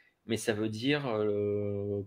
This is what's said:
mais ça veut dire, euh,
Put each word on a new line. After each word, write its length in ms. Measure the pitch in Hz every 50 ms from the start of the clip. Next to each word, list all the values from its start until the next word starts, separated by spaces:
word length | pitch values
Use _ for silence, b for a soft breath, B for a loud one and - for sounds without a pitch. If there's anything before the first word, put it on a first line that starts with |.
| b b b b _
mais 140 | 107 113 110
ça 160 | - - 107
veut 160 | 104 110 110
dire, 360 | 107 107 120 139 147 147 143
euh, 960 | 131 110 107 107 104 104 101 104 104 104 104 104 101 101 101 101 101 101 101 98